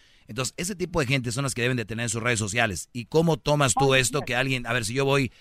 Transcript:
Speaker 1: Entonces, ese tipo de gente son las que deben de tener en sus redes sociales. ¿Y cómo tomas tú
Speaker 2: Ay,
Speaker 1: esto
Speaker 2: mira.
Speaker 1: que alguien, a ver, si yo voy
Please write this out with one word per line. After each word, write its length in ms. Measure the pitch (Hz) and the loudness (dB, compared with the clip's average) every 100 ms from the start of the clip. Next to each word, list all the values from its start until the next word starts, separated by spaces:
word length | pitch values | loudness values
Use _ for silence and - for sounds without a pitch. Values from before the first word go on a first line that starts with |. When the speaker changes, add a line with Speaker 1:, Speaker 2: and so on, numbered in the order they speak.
| _ _ - | _ _ -12
Speaker 1:
Entonces, 240 | 110 127 - | -6 -6 -6
ese 180 | 175 175 | -6 -6
tipo 260 | 180 175 | -4 -2
de 40 | 123 | 0
gente 280 | 139 120 | 0 0
son 100 | 117 | -2
las 100 | 139 | -4
que 100 | 120 | -2
deben 120 | 120 127 | 0 0
de 80 | |
tener 200 | 107 113 117 | -4 -6 -4
en 40 | |
sus 140 | 117 | -2
redes 160 | 117 110 | 0 0
sociales. 480 | 107 117 113 87 - | 0 0 0 -2 -8
¿Y 120 | - - | -12 0
cómo 280 | 160 170 156 | 2 2 2
tomas 380 | - 147 135 | 0 2 2
tú 200 | - 139 | 4 4
Speaker 2:
Ay, 60 | 131 | 4
Speaker 1:
esto 200 | 123 139 | 4 0
Speaker 2:
mira. 60 | 135 | -2
Speaker 1:
que 100 | 123 | -2
alguien, 280 | 135 131 120 | 0 -2 -2
a 60 | |
ver, 140 | 123 104 | -2 -2
si 80 | |
yo 100 | 127 | -2
voy 300 | 139 139 127 - | 2 2 0 -6